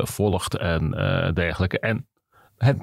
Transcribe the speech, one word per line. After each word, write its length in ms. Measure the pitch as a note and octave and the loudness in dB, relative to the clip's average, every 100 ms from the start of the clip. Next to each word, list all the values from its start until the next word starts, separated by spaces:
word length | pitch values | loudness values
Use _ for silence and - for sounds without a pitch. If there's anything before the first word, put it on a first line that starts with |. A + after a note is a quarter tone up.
| - | -2
volgt 520 | - G#2 G2+ - - | 0 0 0 -2 -4
en, 360 | F2 E2 D#2 | -2 0 0
eh, 400 | - F#2+ F#2 F2 | 0 0 0 0
dergelijke. 460 | E2+ E2+ E2 F#2+ - | 0 0 0 0 0
En 280 | A2+ A2 - _ _ _ _ _ | -2 -2 -6 _ _ _ _ _
het 200 | A#2+ C#3 | 0 2